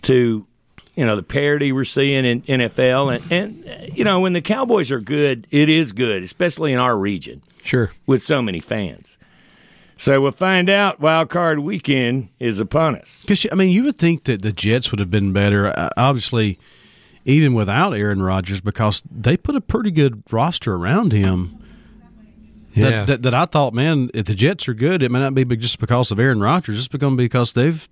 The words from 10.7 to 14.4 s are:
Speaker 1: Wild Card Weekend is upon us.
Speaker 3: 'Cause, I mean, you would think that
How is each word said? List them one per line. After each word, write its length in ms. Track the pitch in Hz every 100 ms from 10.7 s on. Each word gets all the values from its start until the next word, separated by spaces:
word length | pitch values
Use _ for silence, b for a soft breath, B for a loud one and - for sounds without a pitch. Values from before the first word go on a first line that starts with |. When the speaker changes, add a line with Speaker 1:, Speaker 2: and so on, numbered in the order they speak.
| 196 202 -
Speaker 1:
Wild 280 | 151 160 156
Card 320 | 175 170 151
Weekend 680 | 147 196 - 135 120 131 107 _
is 180 | 120 101
upon 360 | 110 156 160 110
us. 280 | - - -
Speaker 3:
'Cause, 180 | 202 220
I 40 |
mean, 160 | 190 190
you 140 | 185
would 120 | 277 -
think 280 | 170 160
that 180 | - 107